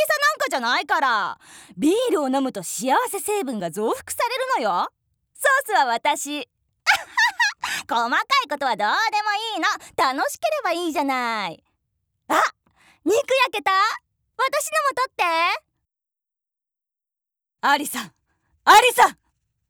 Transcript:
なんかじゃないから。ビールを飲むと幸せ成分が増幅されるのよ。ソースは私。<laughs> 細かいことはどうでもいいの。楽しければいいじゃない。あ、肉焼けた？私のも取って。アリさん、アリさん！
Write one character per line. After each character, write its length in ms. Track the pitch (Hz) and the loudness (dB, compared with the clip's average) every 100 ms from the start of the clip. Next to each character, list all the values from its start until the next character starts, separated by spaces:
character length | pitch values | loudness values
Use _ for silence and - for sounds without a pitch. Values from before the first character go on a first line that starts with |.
| 605 605 | 0 2
な 140 | 571 | 0
ん 40 | 587 | 0
か 100 | 523 | -2
じ 60 | 294 | -2
ゃ 40 | |
な 200 | 233 277 | 0 -2
い 60 | 381 | 0
か 140 | 349 | 0
ら。 380 | 269 220 175 - - - - - | 2 0 -2 -6 -16 -20 -20 -2
ビ 160 | 269 | 0
ー 180 | 415 508 | 2 2
ル 120 | 359 | 0
を 60 | 277 | 0
飲 140 | 269 | 0
む 80 | 262 | -2
と 140 | 208 | -4
幸 280 | 165 - 247 302 508 | -10 -6 0 0 0
せ 120 | 403 | -4
成 240 | - 415 | -4 -4
分 160 | 269 226 | -4 -6
が 100 | 175 | -6
増 200 | 165 220 | -4 -2
幅 200 | 494 - | -2 -6
さ 180 | - 480 | -6 -4
れ 80 | 508 523 480 | -4 -2 -2
る 40 | 220 | 0
の 20 | 180 | -2
よ。 100 | 302 - _ _ _ | -2 -8 _ _ _
ソ 120 | - 554 539 | -4 0 0
ー 40 | 554 | 2
ス 60 | 392 | 2
は 80 | 269 | 2
私。 640 | 233 294 294 277 294 - _ _ _ - 784 - - | 0 0 -2 -4 -8 -10 _ _ _ 0 0 0 0
<laughs> 680 | 932 762 855 - - - - | 0 0 -2 -2 -8 -8 -4
細 220 | 240 240 | -2 0
か 80 | 302 427 539 | -2 0 0
い 40 | 494 | 0
こ 100 | 294 | -2
と 80 | 269 | -2
は 100 | 208 | -2
ど 80 | |
う 40 | 208 | 0
で 340 | 311 440 415 | 0 0 -2
も 100 | 415 415 453 | -2 -4 -4
い 40 | 403 | -2
い 20 | |
の。 80 | 349 403 - - | -2 -2 -6 -2
楽 320 | 302 262 523 | -2 0 -4
し 120 | - | -4
け 80 | 659 | -4
れ 140 | 622 | -2
ば 80 | 427 | -2
い 160 | 339 349 | -2 -2
い 40 | |
じ 60 | 311 | -2
ゃ 60 | |
な 460 | 277 262 240 220 190 | -2 -2 -2 -4 -6
い。 120 | 160 _ _ _ _ _ _ - | -10 _ _ _ _ _ _ -2
あ、 160 | 311 622 - _ _ _ _ | 0 0 -4 _ _ _ _
肉 100 | 294 | 0
焼 380 | 440 571 539 508 | 0 2 0 0
け 100 | 415 | 0
た？ 80 | 392 381 427 539 - _ _ - | 0 2 0 -2 -12 _ _ -4
私 320 | 508 554 - | -2 -2 -2
の 120 | 622 | -2
も 120 | 571 | -2
取 160 | 508 523 | -2 -4
っ 40 | - | -2
て。 80 | 359 330 339 415 - _ _ _ _ _ _ _ _ _ _ _ _ _ _ _ _ _ _ _ | 0 0 0 -2 -8 _ _ _ _ _ _ _ _ _ _ _ _ _ _ _ _ _ _ _
ア 140 | 240 285 | 0 2
リ 80 | 294 | 0
さ 180 | 247 | -8
ん、 80 | 202 - _ _ _ _ | -10 -14 _ _ _ _
ア 140 | - 392 | 6 8
リ 100 | 494 | 8
さ 160 | - 226 | 6 4
ん！ 100 | - _ _ _ _ _ | 2 _ _ _ _ _